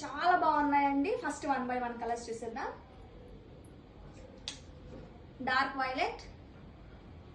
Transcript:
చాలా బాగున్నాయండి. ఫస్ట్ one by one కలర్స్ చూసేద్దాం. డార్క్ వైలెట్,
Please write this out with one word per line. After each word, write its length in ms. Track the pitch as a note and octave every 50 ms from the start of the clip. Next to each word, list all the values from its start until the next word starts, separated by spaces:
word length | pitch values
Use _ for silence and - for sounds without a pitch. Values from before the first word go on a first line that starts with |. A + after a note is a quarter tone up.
చాలా 340 | D4 C4+ C4+ D4 E4+ F4+ F4+ E4+
బాగున్నాయండి. 680 | F4 D#4+ D4+ D4 D4 C#4+ C#4+ C#4+ C#4 C#4 C#4 C#4 C#4+ F#4+ B4 B4
ఫస్ట్ 220 | - C#4+ D4 - - D4+
one 120 | C4+ B3+ B3 B3
by 80 | B3 B3 B3
one 100 | A#3 A#3 A3+
కలర్స్ 240 | A#3 A#3 A#3+ A#3 - A#3
చూసేద్దాం. 400 | A3+ - A#3+ A3+ A3+ C4+ D#4 B4 - - - - - - - - - - - - - - - - - - - - - - - - - - - - - - - - - - - - - - - - - - - - - - - - - - - - - - B3+ C4
డార్క్ 300 | B3+ C4 C4+ C4+ C4+ C4+
వైలెట్, 380 | C4 B3+ B3+ C#4+ F4+ A4+ A#4 - - - - - - - - - - - - - - - - - - - - - - -